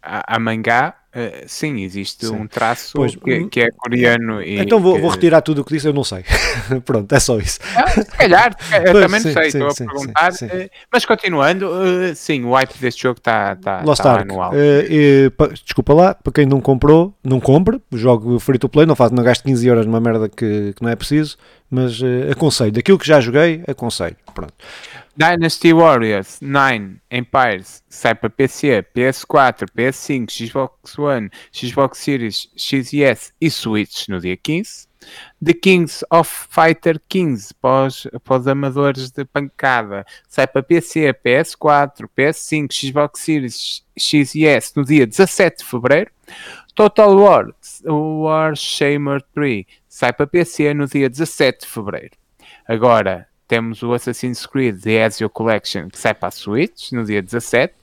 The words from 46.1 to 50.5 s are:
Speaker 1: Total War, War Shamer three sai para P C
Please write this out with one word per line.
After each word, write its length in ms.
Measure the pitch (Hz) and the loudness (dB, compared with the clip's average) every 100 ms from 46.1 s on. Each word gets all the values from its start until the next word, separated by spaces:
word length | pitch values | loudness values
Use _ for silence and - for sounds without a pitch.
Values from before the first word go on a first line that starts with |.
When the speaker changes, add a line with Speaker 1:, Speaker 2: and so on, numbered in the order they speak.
| _ _ - - - _ | _ _ -20 -20 -20 _
Speaker 1:
Total 420 | - 214 - 208 196 | 2 2 6 6 8
War, 380 | 202 151 110 - - - - | 8 6 2 -10 -20 -14 -4
War 680 | 151 156 156 156 156 156 147 | -4 -2 -4 -2 0 -2 -4
Shamer 680 | - - 143 147 143 139 - - | -8 -2 -2 -2 -4 -6 -8 -4
three 320 | 143 107 92 _ _ | -4 -4 -8 _ _
sai 240 | - 123 | -4 -2
para 140 | 120 143 | 0 -2
P 180 | 175 | 0
C 300 | 170 | -2